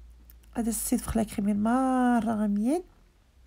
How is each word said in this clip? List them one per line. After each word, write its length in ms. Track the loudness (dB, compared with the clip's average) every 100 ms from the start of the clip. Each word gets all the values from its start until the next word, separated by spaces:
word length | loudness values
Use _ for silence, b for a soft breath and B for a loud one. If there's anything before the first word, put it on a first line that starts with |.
| -20 -20 -20 -20 -10 -6
هذا 120 | -4
السيت 320 | -4 -2 -2
خلا 220 | 0 -2
كريمين 400 | -2 -2 0 0
مرة 720 | 0 2 2 2 2 2 0
غميين. 480 | 0 0 0 0 -2 -4 -18 _ _ _ _